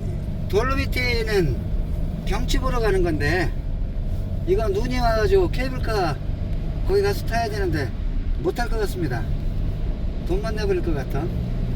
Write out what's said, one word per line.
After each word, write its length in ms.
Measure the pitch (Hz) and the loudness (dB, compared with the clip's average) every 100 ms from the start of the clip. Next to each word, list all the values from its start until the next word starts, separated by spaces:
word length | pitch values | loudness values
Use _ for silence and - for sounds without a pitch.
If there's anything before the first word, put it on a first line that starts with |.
| - - - - - | -4 -4 -4 -4 0
돌로미티는 1080 | - 254 277 269 254 247 233 220 214 151 - - - - - - - | 0 2 0 0 0 0 0 2 2 2 0 -2 -2 0 -2 -2 -2
경치 340 | - - - - | 0 0 0 2
보러 220 | - 180 | 2 2
가는 220 | 214 190 | 2 4
건데, 500 | 175 226 - 180 - - - - - - - - - - - | 2 2 2 2 0 -2 -2 -2 -2 -2 -2 -2 -2 -2 0
이건 260 | 196 202 | 2 2
눈이 260 | 196 240 247 | 0 0 2
와가지고 520 | 233 220 202 381 359 | 2 4 4 4 4
케이블카 680 | 254 262 254 - 427 339 - - - - - - - - | 2 0 -2 0 0 0 -2 -2 -2 -2 -2 -2 -2 0
거기 140 | 403 | 2
가서 240 | 202 - - | 2 0 0
타야 240 | 233 226 | 0 0
되는데 400 | 196 - 151 135 - - - - - | -2 0 0 -2 -2 -2 0 0 0
못 120 | 180 | 0
탈 160 | 220 226 | 0 0
것 100 | 214 | 0
같습니다. 420 | 202 - - - - - - - - - - - - - - | 0 0 -2 -2 -2 -2 -2 -2 -2 -2 -2 -2 -2 -2 0
돈만 300 | - - 185 | 0 0 0
내버릴 240 | - 180 | 0 0
것 140 | 165 | 0
같아. 280 | 147 - - - - - - - | 0 0 -2 -2 -2 -2 -2 0